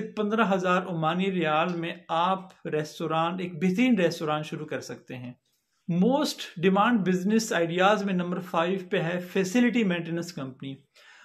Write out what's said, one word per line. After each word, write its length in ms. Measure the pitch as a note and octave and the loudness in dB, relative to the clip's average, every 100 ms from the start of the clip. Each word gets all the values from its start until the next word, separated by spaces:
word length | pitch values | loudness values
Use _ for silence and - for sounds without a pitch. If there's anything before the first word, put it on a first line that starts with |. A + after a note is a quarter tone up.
| A3 - | 2 -2
पन्द्रह 280 | G#3 A3 G3+ | 0 2 2
हज़ार 400 | G3 F#3 F3+ F#3 | 2 2 0 0
ओमानी 440 | E3 D#3 F3 G3 | -2 0 0 0
रियाल 400 | F#3 D#3 D3+ F3 F3 | 0 2 2 0 -2
में 300 | E3 - - | -6 -8 -4
आप 380 | E3 F3+ F#3+ - - - | 0 0 -2 -6 -14 -6
रेस्टोरेंट, 720 | D3+ D3+ - D#3+ D#3+ E3 F#3 | -4 -4 -6 -2 0 0 -2
एक 180 | F3+ E3 | -6 -2
बेहतरीन 380 | F#3 F#3 B3+ G#3+ | 0 4 4 4
रेस्टोरेंट 480 | E3 E3 D#3 D3+ D#3 | 2 0 -2 -4 -4
शुरू 200 | D#3 D3+ | -8 -6
कर 140 | C3 | -8
सकते 340 | - A#2+ - | -8 -14 -14
हैं। 220 | B2+ B2 B2 _ _ _ _ - | -14 -14 -16 _ _ _ _ -2
most 540 | F3 G#3+ C#4 D4+ - - - | 2 4 4 0 -4 -12 0
demand 400 | F#3 F#3+ A3 A#3+ F3+ | 2 4 4 2 2
business 400 | F3+ F#3 A3 A3 F3 | 0 2 2 2 0
ideas 460 | E3+ F3 F#3+ G#3 | 0 4 4 4
में 100 | G3 | 2
नंबर 260 | F3+ F3 F3 | -2 -2 -4
फ़ाइव 480 | - E3+ F3 F#3+ - | -2 0 0 -2 -2
पे 60 | F#3+ | -2
है 220 | D#3+ F3+ | 0 -4
फैसिलिटी 640 | F3+ G3 F#3 B3 A#3+ A#3+ | -4 -2 2 4 4 4
मेंटेनेंस 480 | G3+ F3 E3 E3+ E3+ | 2 0 -2 -6 -6
कंपनी। 440 | - C3 B2+ C3+ C3+ _ _ - - | -10 -12 -12 -14 -14 _ _ -20 -20